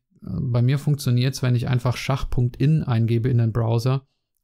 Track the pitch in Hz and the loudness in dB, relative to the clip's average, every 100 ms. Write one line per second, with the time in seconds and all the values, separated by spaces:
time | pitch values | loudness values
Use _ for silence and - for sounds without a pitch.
0 | _ _ - - 135 120 123 139 143 143 | _ _ -10 -6 -2 2 2 2 0 -2
1 | - 123 127 135 131 123 120 123 127 117 | 0 2 0 0 0 0 0 0 0 -4
2 | - 135 - - 123 - 135 156 - 113 | -2 -2 0 0 0 0 2 2 2 0
3 | 113 117 120 120 113 110 113 117 123 135 | 2 0 2 2 0 0 0 0 0 -2
4 | - _ _ _ | -4 _ _ _